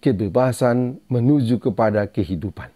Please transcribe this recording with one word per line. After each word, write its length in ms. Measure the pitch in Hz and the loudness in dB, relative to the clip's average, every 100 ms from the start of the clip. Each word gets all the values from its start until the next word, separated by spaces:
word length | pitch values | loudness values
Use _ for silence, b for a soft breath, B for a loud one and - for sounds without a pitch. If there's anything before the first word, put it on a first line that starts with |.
kebebasan 960 | - 107 104 101 127 123 127 120 123 131 _ | 0 0 0 2 0 2 0 0 -2 -6 _
menuju 480 | 123 120 147 117 120 | 0 2 2 2 0
kepada 480 | 135 101 110 104 | -2 0 2 2
kehidupan. 640 | 104 - 87 90 98 - - | -2 -4 -4 -4 -6 -10 -20